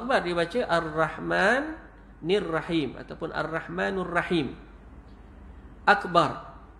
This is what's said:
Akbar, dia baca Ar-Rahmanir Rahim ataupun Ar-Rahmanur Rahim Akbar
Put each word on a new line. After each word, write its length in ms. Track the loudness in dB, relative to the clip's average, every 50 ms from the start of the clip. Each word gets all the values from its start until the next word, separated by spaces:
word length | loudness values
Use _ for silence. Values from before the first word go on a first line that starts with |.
Akbar, 180 | 0 0 0 2 2
dia 80 | 0 0
baca 280 | 0 0 0 0 -2 0
Ar-Rahmanir 1800 | 2 2 0 0 0 0 0 0 -2 -2 -4 -4 -2 2 4 4 4 4 2 0 -2 -8 -12 -14 -18 -20 -20 -20 -20 -16 -8 -2 2 2 2 2 0
Rahim 480 | -2 -2 -2 0 0 0 0 0 -4
ataupun 320 | -8 -12 -12 -10 -8 -8 -6 -4
Ar-Rahmanur 720 | -4 -4 -2 -4 -6 -6 -6 -4 -2 -2 -2 -2 -2 -4 0
Rahim 480 | 0 0 0 2 2 2 2 0 -4 -10 -14 -18 -20 -20 -20 -20 -20 -20 -20 -20 -20 -20 -20 -20 -20 -20 -18 -18 -18 -18 -18 -20 -20 0 4
Akbar 720 | 4 4 4 4 4 4 4 4 4 2 -4 -10 -14 -16 -18 -20 -20 -20 -20